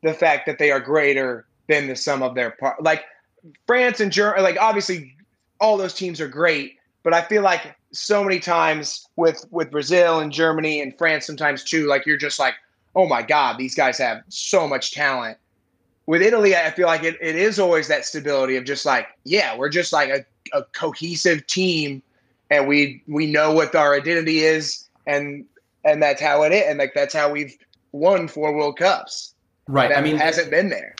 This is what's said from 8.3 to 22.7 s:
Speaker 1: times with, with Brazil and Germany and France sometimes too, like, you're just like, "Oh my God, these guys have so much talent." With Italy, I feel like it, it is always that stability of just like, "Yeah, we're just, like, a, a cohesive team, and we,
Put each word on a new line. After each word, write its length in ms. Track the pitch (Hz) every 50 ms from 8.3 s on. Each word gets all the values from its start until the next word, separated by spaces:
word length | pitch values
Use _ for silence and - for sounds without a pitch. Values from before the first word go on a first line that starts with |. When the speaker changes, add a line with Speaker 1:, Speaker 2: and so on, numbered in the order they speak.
| 190 175
Speaker 1:
times 680 | - 180 170 165 160 160 156 151 147 139 - - - _ -
with, 300 | - 170 165 160 - - -
with 180 | - 180 156 131
Brazil 500 | 143 151 139 143 180 180 175 170 165 160
and 120 | 156 151
Germany 500 | 135 156 165 160 156 160 160 156 151 147
and 160 | 143 131 -
France 300 | - 170 160 156 147 -
sometimes 360 | - 151 139 156 147 139 131 -
too, 220 | - 165 160 147
like, 220 | 147 143 135 -
you're 100 | 156 151
just 220 | 135 147 143 - -
like, 160 | 139 127 - - _ _ _ _ _ _ -
"Oh 120 | 185 185
my 140 | 156 131 117
God, 380 | 113 - 151 147 139 123 117 123
these 160 | 131 127 -
guys 240 | 160 139 127 - -
have 240 | 131 120 110 110 - -
so 380 | - - - - 208 185 160
much 240 | 147 139 131 - -
talent." 460 | - 143 147 139 135 123 117 110 110 _ _ _ _ _ _ _ _ _ _ _ _ _ -
With 180 | 156 165 170 190
Italy, 320 | 220 240 220 208 196 185
I 160 | 170 165 156
feel 160 | - 180 180
like 160 | 165 165 156 160
it, 140 | 165 160 -
it 140 | 170 160 156
is 240 | 170 196 220 196 202
always 280 | 190 175 170 156 143
that 160 | 156 151 143 -
stability 520 | - - 156 139 147 139 135 131 131 131
of 100 | 127 127
just 180 | 135 139 131 -
like, 240 | 147 131 120 110 - _ _ -
"Yeah, 300 | 131 175 208 170 123 110
we're 140 | 120 139 151
just, 240 | 147 175 170 - 170
like, 160 | 151 143 131
a, 480 | 139 135 131 _ _ _ - - -
a 60 | 143 - _ -
cohesive 720 | - 165 156 156 - 160 170 170 156 - 180 165 151 -
team, 560 | - - 185 185 185 170 156 147 143 139 135 _ _ _ _ _ _ _ _ _ -
and 180 | 147 143 139
we, 360 | 139